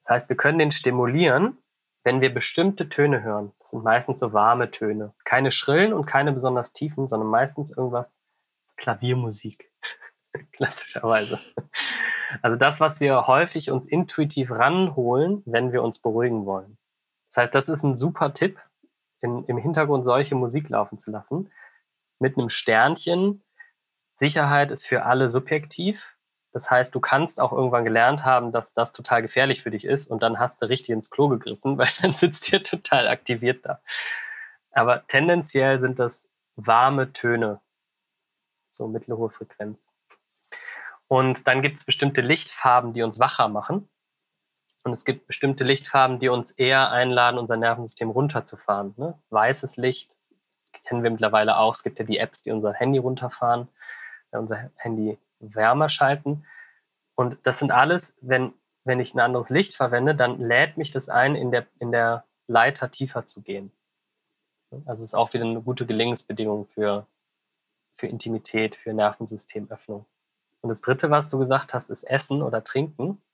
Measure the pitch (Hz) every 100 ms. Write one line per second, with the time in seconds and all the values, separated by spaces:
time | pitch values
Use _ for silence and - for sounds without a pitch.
0 | - 123 - 127 143 160 151 147 127 123
1 | 123 139 170 131 214 - _ _ _ _
2 | 120 131 131 123 - - 185 196 156 -
3 | 147 131 110 104 104 _ _ 120 110 117
4 | 123 127 120 107 107 123 120 - 110 107
5 | 104 _ - 123 135 - - 147 208 202
6 | 151 139 147 135 131 127 117 - 151 147
7 | 135 110 110 113 139 151 147 - 127 120
8 | 123 _ _ _ _ _ _ - - 113
9 | 123 127 120 104 110 - - _ - -
10 | - _ _ - - - 131 - - -
11 | 113 110 101 107 - - - - - -
12 | - - - 127 120 117 135 147 160 156
13 | 143 131 117 131 175 160 - 131 - 160
14 | 180 - 151 143 123 117 131 180 185 139
15 | 120 127 165 202 120 117 127 123 117 -
16 | 120 113 123 113 98 95 95 110 _ _
17 | _ _ _ - 120 139 143 151 147 123
18 | 95 - 147 143 190 - - _ _ _
19 | _ _ 123 123 131 120 123 160 147 139
20 | 123 123 143 135 123 131 151 113 104 101
21 | - 107 - 156 196 _ - _ _ _
22 | _ _ 131 135 117 - - 110 127 160
23 | - 175 196 202 _ _ - _ _ _
24 | _ _ 143 156 143 143 143 135 - 123
25 | 113 127 131 120 131 151 151 - 180 208
26 | - _ _ _ _ 135 - 127 127 131
27 | - 135 160 - 127 123 127 120 113 113
28 | 120 151 135 127 120 117 - - 117 -
29 | 123 120 113 - 135 127 120 104 - 143
30 | - 110 113 113 123 - 110 131 - 110
31 | - - 143 123 117 104 135 139 127 -
32 | 190 147 175 151 - 190 190 - - 135
33 | 113 120 - 117 120 123 - - - -
34 | - - - - - - _ - 117 120
35 | - 135 160 175 156 135 135 135 127 127
36 | 120 - _ _ _ - 107 117 131 139
37 | 127 - 120 117 110 104 _ _ _ _
38 | _ _ _ _ _ _ _ _ 117 110
39 | - 113 113 - 107 _ 104 107 _ _
40 | _ - _ _ _ - - - - -
41 | _ 131 131 127 - 131 139 147 - -
42 | 143 143 120 160 - - 127 123 120 117
43 | 113 104 135 - 113 104 - 190 - _
44 | _ _ _ _ _ _ _ _ 127 120
45 | - 131 _ - 139 135 127 135 - 139
46 | 131 127 127 123 117 - 131 135 131 123
47 | 127 123 120 123 113 113 117 117 117 -
48 | 113 110 147 127 - 104 - 101 98 101
49 | 156 160 _ 110 113 139 135 - 127 131
50 | - _ _ _ _ _ _ - - 120
51 | 117 110 110 107 107 110 110 - 117 -
52 | 110 107 113 - - 110 104 101 123 139
53 | 127 131 123 - 120 120 127 _ - -
54 | - - _ 117 113 110 127 _ 120 110
55 | 107 107 _ _ 110 107 110 135 151 -
56 | 135 147 143 147 - - - _ _ _
57 | _ - 123 127 - 127 143 123 143 175
58 | - _ 127 127 127 - _ _ - 127
59 | 123 131 120 123 117 139 196 - 131 120
60 | 135 151 123 123 120 120 156 160 151 135
61 | - 117 131 147 127 120 120 _ 120 120
62 | 117 117 - _ - 117 143 139 127 -
63 | 131 123 - - 98 98 98 _ _ _
64 | _ _ _ _ _ _ _ 131 147 110
65 | 113 110 117 120 117 113 113 127 117 110
66 | 117 117 _ 110 107 104 101 - 107 101
67 | 104 _ _ _ _ _ _ _ _ _
68 | 113 117 - 110 - 113 110 - - 110
69 | 104 104 110 104 - 110 101 107 - 104
70 | 107 _ _ _ _ _ 117 110 - 131
71 | 156 147 151 135 127 135 - 127 - -
72 | - 135 - 139 139 113 - 135 151 151
73 | 143 202 _